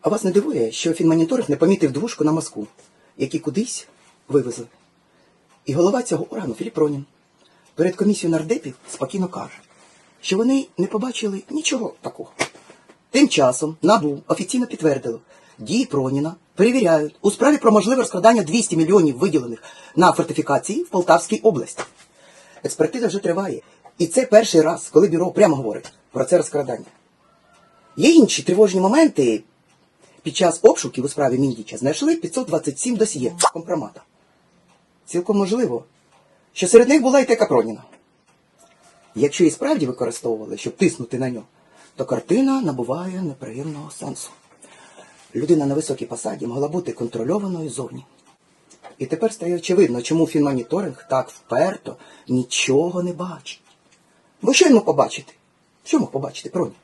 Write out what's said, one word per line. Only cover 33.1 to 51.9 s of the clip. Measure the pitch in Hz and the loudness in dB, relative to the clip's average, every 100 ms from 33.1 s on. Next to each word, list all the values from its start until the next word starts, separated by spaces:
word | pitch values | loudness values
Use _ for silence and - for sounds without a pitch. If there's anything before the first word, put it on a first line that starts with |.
| 147 123 175 - | -2 -8 -2 -4
компромата. | 165 165 170 113 - _ _ _ _ _ _ _ _ _ _ - | -4 -6 -6 -6 -16 _ _ _ _ _ _ _ _ _ _ -8
Цілком | 170 175 202 | -6 0 0
можливо, | 190 226 220 117 - _ _ _ _ _ _ | 0 0 -2 -4 -10 _ _ _ _ _ _
що | - 180 | -4 6
серед | 226 240 | 6 6
них | 302 | 4
була | 254 269 | 4 2
і | |
тека | 262 226 - | 2 0 2
Проніна. | 127 110 110 - - _ _ _ _ _ _ _ _ _ _ _ | 2 0 -6 -16 -20 _ _ _ _ _ _ _ _ _ _ _
Якщо | - 143 - | -2 0 4
і | 165 | 2
справді | - - 302 139 | 2 -2 0 -2
використовували, | 127 117 - 117 110 107 101 | -2 -6 -4 -6 -6 -8 -10
щоб | 123 - | -10 0
тиснути | 156 - 123 123 | 0 0 -8 -4
на | 127 | -4
нього, | 120 - _ _ _ - - | -6 -12 _ _ _ -20 -10
то | |
картина | 131 117 - 208 269 269 | -4 -4 0 2 2 0
набуває | 190 131 117 151 180 185 | -2 -4 -4 -6 -6 -6
неприємного | 175 131 123 117 151 147 151 | -8 -8 -14 -10 -10 -12 -14
сенсу. | - - - - - _ _ - - - - - _ - | -14 -12 -12 -14 -20 _ _ -20 -20 -20 -20 -20 _ -12
Людина | - 143 160 139 | -6 2 2 2
на | |
високій | 143 - 135 - | -2 -2 -6 -6
посаді | 117 - - 123 | -8 -8 -8 -8
могла | 127 147 | -4 -4
бути | 175 175 | -4 -6
контрольованою | 113 120 113 117 202 202 175 156 | -8 -8 -6 -4 -4 -4 -6 -8
зовні. | 120 123 127 - _ _ _ _ _ _ - - - | -10 -12 -12 -20 _ _ _ _ _ _ -20 -20 -12
І | 135 | -6
тепер | 156 220 | -2 -2
стає | - 175 175 | -2 -4 -4
очевидно, | - 185 165 120 | 0 4 4 2
чому | 120 160 160 | -2 0 2
фінмоніторинг | 160 143 131 117 170 190 135 - | 2 0 0 -2 -4 -4 -8 -4
так | 131 127 | -2 -2
вперто | - _ 123 175 190 - | -12 _ 0 0 -2 -14